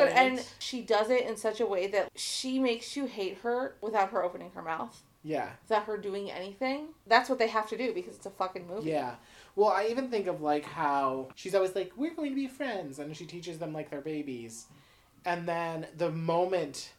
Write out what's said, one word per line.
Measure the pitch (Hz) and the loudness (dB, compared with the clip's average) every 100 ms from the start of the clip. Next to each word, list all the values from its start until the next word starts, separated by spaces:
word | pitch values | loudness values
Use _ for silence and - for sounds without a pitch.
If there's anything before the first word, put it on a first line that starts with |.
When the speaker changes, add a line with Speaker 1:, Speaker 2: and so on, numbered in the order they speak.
| 277 | 8
Speaker 1:
brilliant. | 247 262 254 | 8 6 4
Speaker 2:
and | - - | -4 -10
she | - 254 | -8 -4
does | 208 208 214 | 4 4 6
it | 254 220 | 4 2
in | 214 | 0
such | 220 214 | -2 0
a | 220 | 2
way | 196 196 | 2 2
that | 202 - - | 2 0 -2
she | - - 262 262 | -6 -4 -2 2
makes | 262 226 - 285 | 2 0 -4 -4
you | 262 | -4
hate | 226 190 185 | -2 -4 -4
her | 240 240 269 - | -2 0 -2 -4
without | 214 220 196 | -2 2 2
her | 202 | 2
opening | 180 180 175 | -2 -4 -12
her | 185 | -10
mouth. | 160 160 - - - _ | -6 -4 -6 -12 -20 _
Speaker 1:
Yeah. | 156 151 104 123 - | -4 -2 -2 -8 0
Speaker 2:
Without | 214 | 0
her | 214 208 | 0 -4
doing | 196 196 196 | -4 -6 -6
anything. | 165 190 196 262 277 302 - - | -8 -10 -4 -4 -2 -6 -12 6
That's | 233 254 | 6 6
what | 254 | 2
they | 226 | 2
have | 220 214 | 2 -2
to | 220 | -2
do | 247 | -2
because | 180 185 196 | -2 -6 -10
it's | 196 | -12
a | |
fucking | - 185 185 175 | -4 -4 -4 -10
movie. | 190 160 | -6 -2
Speaker 1:
Yeah. | 151 127 120 - - - - | -2 -2 -6 -14 -20 -4 4
Well, | 208 | 4
I | 190 220 | 6 2
even | 240 262 | 0 0
think | 226 196 | -2 -2
of, | 160 | 0
like, | 151 147 | 2 0
how | 147 165 147 139 135 131 131 - | 0 -2 2 4 2 0 -4 -10
she's | 190 190 | 0 2
always | 185 196 | 2 0
like, | 185 - | -4 -4
"We're | 311 339 | -4 -2
going | 294 | -4
to | 269 | -2
be | 269 | -4
friends," | - 269 202 151 135 | -4 -4 -4 -6 -8
and | 147 156 | -10 -10
she | 170 | -12
teaches | 175 170 160 | -10 -10 -8
them | 165 | -6
like | 156 151 | -6 -8
they're | 143 | -8
babies. | 151 156 143 123 113 113 - - - _ _ _ 180 | -6 -4 -4 -8 -8 -14 -18 -20 -20 _ _ _ -2
And | 175 170 | -2 0
then | 170 170 160 160 160 | -2 -2 -4 -8 -2
the | 170 | -2
moment | 160 165 165 180 185 147 135 - | 0 2 4 4 2 -2 -6 -12